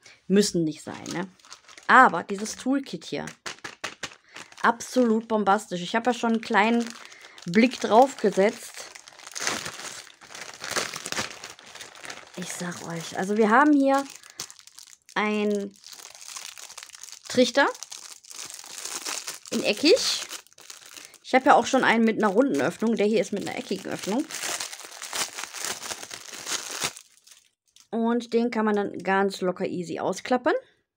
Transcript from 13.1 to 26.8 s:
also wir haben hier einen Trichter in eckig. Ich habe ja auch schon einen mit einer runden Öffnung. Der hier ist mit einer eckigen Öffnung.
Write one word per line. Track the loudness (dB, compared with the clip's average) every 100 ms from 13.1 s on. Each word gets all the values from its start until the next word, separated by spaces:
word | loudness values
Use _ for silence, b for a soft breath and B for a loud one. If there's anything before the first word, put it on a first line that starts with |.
| -6
also | -2 2
wir | 4
haben | 6 6
hier | 6 4 2 0 -12 B B -16 -18 -20 -20 -20 -20 _
einen | -4 -2 0 0 -2 -6 -12 -20 -20 -20 -20 -16 -16 -16 -18 -18 -20 -20 -20 -20 -18 -2
Trichter | 2 4 4 2 0 -14 -16 -18 -20 -20 -16 -16 -16 -16 -14 -12 -10 -8 -10 -10 -14 -6
in | -2
eckig. | -2 2 4 4 2 -4 -6 -14 -16 -20 -20 -20 -20 -20 B B
Ich | 2
habe | 4 6
ja |
auch | 6 6
schon | 2
einen | 4 4
mit | 4 4
einer | 2
runden | 4 2 2
Öffnung. | 0 0 -2
Der | 2 2
hier | 2
ist | 0
mit | -4
einer | -6 -8
eckigen | -6 -8 -6
Öffnung. | -8 -4 -4 -4 -6 -6 -6 -8 -10 -18 -16 -10 -8 -8 -8 -12 -8 -8 -8 -10 -12 -14 -16 -16 -14 -8 -8 -8 -8